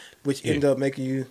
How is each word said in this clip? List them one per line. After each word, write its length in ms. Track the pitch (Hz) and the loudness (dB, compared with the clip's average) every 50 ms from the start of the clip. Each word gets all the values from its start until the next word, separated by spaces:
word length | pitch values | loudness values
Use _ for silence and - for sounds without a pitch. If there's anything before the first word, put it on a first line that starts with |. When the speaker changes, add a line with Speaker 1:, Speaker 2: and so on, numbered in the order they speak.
| - - - _ - | -20 -20 -20 _ -4
Speaker 1:
which 200 | 139 135 135 - | -4 -4 -2 0
Speaker 2:
Yeah. 100 | - 147 | 0 0
Speaker 1:
ended 160 | 143 143 143 | 2 4 2
up 80 | 135 127 | 2 2
making 260 | 139 135 135 139 131 | 0 -2 -2 -2 -4
you, 220 | 131 131 135 127 - | -4 -2 -4 -4 -6